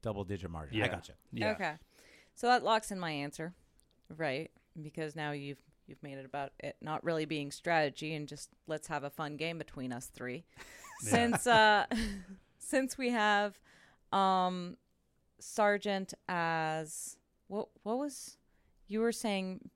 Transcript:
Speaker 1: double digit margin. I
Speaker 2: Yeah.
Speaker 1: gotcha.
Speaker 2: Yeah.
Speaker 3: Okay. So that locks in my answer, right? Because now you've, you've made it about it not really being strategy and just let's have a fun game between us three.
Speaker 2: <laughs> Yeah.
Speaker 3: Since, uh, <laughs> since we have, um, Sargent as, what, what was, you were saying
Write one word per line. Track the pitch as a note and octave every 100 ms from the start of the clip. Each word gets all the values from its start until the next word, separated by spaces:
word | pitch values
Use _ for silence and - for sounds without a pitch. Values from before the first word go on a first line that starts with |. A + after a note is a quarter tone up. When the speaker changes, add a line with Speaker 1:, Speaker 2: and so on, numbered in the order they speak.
Speaker 1:
double | A2+ G2+
digit | F#2+ G2 F#2
margin. | D#2+ D2 G#2+
I | A#2
Speaker 2:
Yeah. |
Speaker 1:
gotcha. | E2+ - - _
Speaker 2:
Yeah. | - G#3+
Speaker 3:
Okay. | G#3+ E3+ D3+ - - - - _ -
So | A#3+
that | B3
locks | D#3+ A3 -
in | F#3+
my | E3+
answer, | D3 C#3+ - E3 - _ _ _ _ - D#3+
right? | D#3 C3+ D#3+ - _ D#3+
Because | D3+ - D#3 D#3
now | D3+
you've, | D3 C#3 C#3 _ _ -
you've | C#3+
made | D3 C3+
it | C3+
about | C#3+ C#3 -
it | C#3+ -
not | D3+ -
really | E3+ D#3+ D#3
being | E3 C#3+
strategy | - F3+ E3 D3 - D#3
and | D#3 D3
just | D3 - _ -
let's | D#3 -
have | D3
a | C#3+
fun | - D3+ D3
game | E3 E3
between | - C#3+ B2+
us | B2 -
three. | - B2 B2 -
Speaker 2:
<laughs> | - - - - -
Yeah. | A2
Speaker 3:
Since, | A#3 A#3 G#3 B3
uh, | A3 G#3+ G#3 - A3 A3 G3
<laughs> | F#3 G3 _ _
since | - C4 C4+ -
we | B3
have, | A#3+ G#3 G3+ G#3 - _ - - _ _
um, | G3 F#3+ F#3+ F#3 F3+ F3 - _ _ _ _ _ _
Sargent | - - G#3 G3+ G#3 G3 F#3+ - -
as, | F3 E3 D#3+ D#3 D#3+ D#3 - - - _ _ -
what, | G3+ - _
what | G#3 B3
was, | C#4+ - - - _ _ _ _ -
you | G#3+
were | A#3
saying | A3 A3 G3 F#3 F#3 -